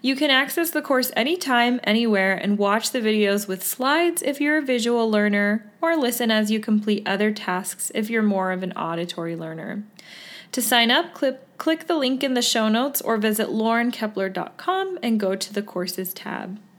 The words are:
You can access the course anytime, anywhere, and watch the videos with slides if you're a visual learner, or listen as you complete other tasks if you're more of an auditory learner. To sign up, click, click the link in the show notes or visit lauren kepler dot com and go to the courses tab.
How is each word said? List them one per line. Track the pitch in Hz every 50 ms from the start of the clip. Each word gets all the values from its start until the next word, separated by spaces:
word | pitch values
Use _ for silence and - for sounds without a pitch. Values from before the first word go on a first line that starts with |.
You | - 247 269
can | 269 302 294
access | 269 262 269 269 - - 339 320
the | - 311
course | 294 - 277 254 254 254 -
anytime, | - 226 269 339 370 - 277 254 240 240 240 247 247 -
anywhere, | - 214 226 233 226 214 196 190 190 190
and | 175 - 196 202
watch | 196 202 196 202 226 226 -
the | - 262 226
videos | 214 220 214 208 196 202 208 208
with | 208 185 180 -
slides | - - - 247 262 285 320 349 349 339 339 -
if | - 285 285
you're | 294 285 302
a | 311 294
visual | 262 262 247 220 233 240 240 226 226
learner, | 214 208 208 208 202 202 202 202 208 220 - - - _ -
or | 330 330 320
listen | 277 240 240 - 247 226
as | 220 214 214 208
you | 220 220
complete | 214 - 214 214 208 220 214 202 -
other | - 196 196 208 214 214
tasks | 214 - - 180 180 190 - - - - - -
if | - 226 214
you're | 226 226 214
more | 208 202 190 185 185
of | 185 180 185
an | 180 -
auditory | - 165 165 165 165 170 175 - - 170 165 165
learner. | 165 165 160 160 165 160 - - 208 208 - _ - - - - - - - - - - - -
To | - 233
sign | - 262 240 233 226
up, | 240 294 349 339 -
click, | - - 269 262 269 - - _ _
click | - 311 320 320 -
the | - 349 320
link | 269 254 262 262 277
in | 277 254
the | 247
show | 247 - - 233 220 220
notes | 214 226 254 285 277 - -
or | - 226 220
visit | 208 220 214 214 226 -
lauren | - 220 220 220 226 233 240 240
kepler | 240 - - 208 214 190 190 190
dot | 190 180 - - -
com | - - - 370 381 392 381 370 349 -
and | 247 226 214
go | 208 190 190
to | 196 - - -
the | 208 202
courses | 208 - 180 180 185 - - 190 180 -
tab. | - - - - - - - 190 214 - - _